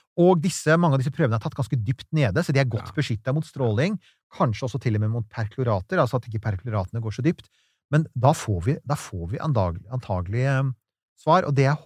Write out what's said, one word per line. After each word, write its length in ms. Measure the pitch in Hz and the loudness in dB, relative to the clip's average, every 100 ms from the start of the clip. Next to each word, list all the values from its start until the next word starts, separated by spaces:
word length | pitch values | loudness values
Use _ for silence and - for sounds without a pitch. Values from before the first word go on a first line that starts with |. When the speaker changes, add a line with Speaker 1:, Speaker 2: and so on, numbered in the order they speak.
| _ - | _ 4
Speaker 1:
og 240 | 175 180 | 4 4
disse, 360 | 170 - 151 165 | 2 0 2 4
mange 140 | 170 135 | 4 2
av 60 | |
disse 100 | 127 | 0
prøvene 240 | - 147 113 | 0 0 0
er 60 | |
tatt 100 | 160 | -2
ganske 220 | - 135 135 | -6 -2 -2
dypt 220 | 104 - - 156 | -2 -4 -2 0
nede, 240 | 123 95 | 2 0
så 100 | 175 | 0
de 80 | 135 | 2
er 40 | |
godt 220 | 131 104 - | 2 -2 -4
Speaker 2:
Ja. 40 | - | -4
Speaker 1:
beskyttet 380 | 135 110 - | -2 -2 -2
mot 100 | 147 | -4
stråling, 540 | 156 143 123 107 175 214 _ _ _ | -4 -2 0 2 0 -2 _ _ _
kanskje 320 | - 151 104 | -2 0 0
også 160 | 127 127 | -4 -4
til 140 | 123 104 | -2 0
og 40 | |
med 80 | 107 | 0
mot 180 | 117 107 | -2 -6
perklorater, 720 | - 107 - 120 101 - 185 | -8 -8 -4 -2 -2 0 0
altså 160 | 127 127 | 2 0
at 80 | 117 | -4
ikke 120 | 107 | -6
perkloratene 600 | 110 92 123 107 90 117 | -4 -6 -4 -4 -4 -6
går 100 | 110 | -6
så 100 | 104 | -2
dypt. 220 | 139 180 - _ _ _ - | -2 -2 -8 _ _ _ -2
Men 160 | 151 160 123 | 0 0 2
da 160 | 131 | 2
får 300 | 160 - 90 | 2 0 -2
vi, 120 | 95 147 - | -2 -2 -4
da 80 | |
får 340 | 147 - 90 85 | -6 -6 -8 -6
vi 60 | 110 | -4
andag-, 460 | 160 117 92 82 101 | 0 0 0 -2 -8
antagelig, 540 | 123 - 92 87 113 135 | -8 -4 -4 -2 -2 0
eh, 240 | 135 135 127 _ _ _ _ | 0 -2 -6 _ _ _ _
svar, 240 | - 175 | 2 4
og 100 | 185 | 4
det 100 | 139 135 | 2 2
jeg 80 | 151 | 2